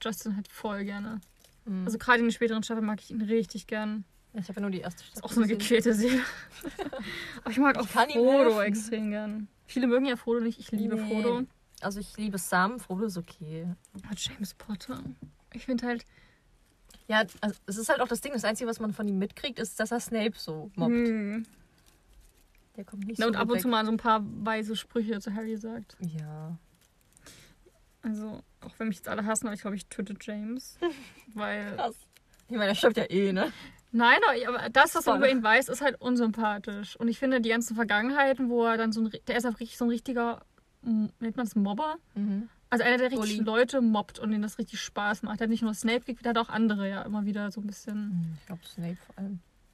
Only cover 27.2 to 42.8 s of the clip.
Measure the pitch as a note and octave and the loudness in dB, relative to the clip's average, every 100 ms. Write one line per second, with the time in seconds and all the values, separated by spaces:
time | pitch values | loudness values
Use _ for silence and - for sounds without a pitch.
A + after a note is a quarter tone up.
27.2 | - - - _ - _ _ _ A3+ G#3+ | -20 -20 -20 _ -20 _ _ _ -6 -6
28.2 | G#3+ - - _ - - A3 - - G#3 | -8 -12 -18 _ -20 -6 -4 -4 -6 -4
29.2 | G#3 G#3+ A3+ G#3 G#3 G3 - - G3+ G3+ | -2 -2 -2 -6 -6 -8 -8 -8 -8 -8
30.2 | - G#3 G#3+ B3+ - - E4+ C#4 B3 - | -10 -8 -8 -10 -12 -4 -4 -4 -14 -20
31.2 | - G#3+ G#3 G#3 G#3 G3 A#3 - - _ | -16 -8 -6 -4 -6 -4 -6 -6 -20 _
32.2 | _ _ - A#3 G3+ G#3 B3+ A3 - F#3 | _ _ -6 0 2 4 4 4 2 2
33.2 | G3 F#3 C#4+ - - - - A#3 A#3+ D4+ | 4 2 0 -4 -18 -20 -2 4 8 8
34.2 | G#4 B3 A#3 B3 A#3 C4+ D4+ E4 - A3+ | 6 4 0 -2 2 6 6 6 2 6
35.2 | C4+ C4 G#3+ A#3 C4+ - C#4 - B3 B3 | 6 6 6 4 4 0 -2 0 0 2
36.2 | A3+ A3 G#3+ G3+ G#3 G3+ G#3 - A#3 A3+ | 2 2 0 -2 -6 -10 -10 -4 -2 0
37.2 | C4 C4 A3+ A3+ A#3 A3+ G#3+ G#3 A#3+ C#4+ | 2 2 2 0 0 -2 2 2 2 4
38.2 | C4+ C4+ B3 A#3+ A3+ A3+ A3+ A3 A3 - | 4 4 2 2 4 2 2 0 -2 -2
39.2 | - A#3+ A#3+ G#3+ A#3 - A#3+ A#3 - A#3+ | -2 0 0 -4 -8 -2 -2 0 -2 -2
40.2 | A#3 A3+ _ _ _ _ A#3+ G#3+ G#3+ - | -2 -4 _ _ _ _ 0 0 0 -2
41.2 | A3+ A#3 A#3 G#3+ G3 G#3 D#4 E4 _ G3+ | -6 -4 -2 0 0 0 -4 -4 _ -6
42.2 | G#3 G3 A#3 _ - A#3+ | -2 -2 -6 _ -2 2